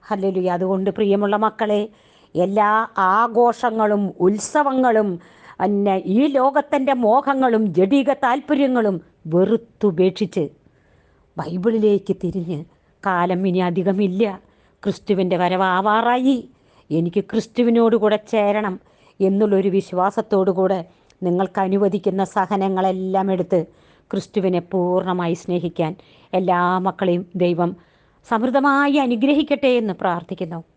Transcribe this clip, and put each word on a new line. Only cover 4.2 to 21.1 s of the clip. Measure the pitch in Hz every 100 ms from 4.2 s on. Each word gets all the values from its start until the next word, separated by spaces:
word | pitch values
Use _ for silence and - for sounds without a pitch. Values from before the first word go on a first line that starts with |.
| 180 208 - 311 285 262 254 220 214 175 - - - -
പിന്നെ | 185 202 202 190 185
ഈ | 202 294
ലോകത്തിൻ്റെ | 269 254 277 - 294 269
മോഹങ്ങളും | 269 226 240 277 269 262 226 214
ജഡിക | 160 190 277 262
താല്പര്യങ്ങളും | 269 254 262 - 294 277 254 214 180 - _ 160
വെറുത്തുപേക്ഷിച്ച് | 165 196 226 226 _ 208 165 185 185 202 - 147 - _ _ _ _ _ _ _ -
ബൈബിളിലേക്ക് | 160 175 190 226 214 202 196 190
തിരിഞ്ഞ്, | 180 190 170 156 160 _ _ _ -
കാലം | 180 175 180 190
ഇനി | 180
അധികമില്ല, | 180 175 180 190 202 185 214 185 _ _ _ _
ക്രിസ്തുവിൻ്റെ | 202 190 - 190 185 175
വരവാവാറായി, | 175 185 190 185 202 214 233 247 262 262 - _ _ _ _
എനിക്ക് | 151 170 185
ക്രിസ്തുവിനോട് | 196 220 220 - 240 233 233 220
കൂടെ | 208 208 -
ചേരണം | 226 202 208 214 185 _ _ _ _
എന്നുള്ളൊരു | 190 196 214 196 190
വിശ്വാസത്തോടു | 190 185 180 185 220 220 202 190
കൂടെ | 180 190 190 170 _ _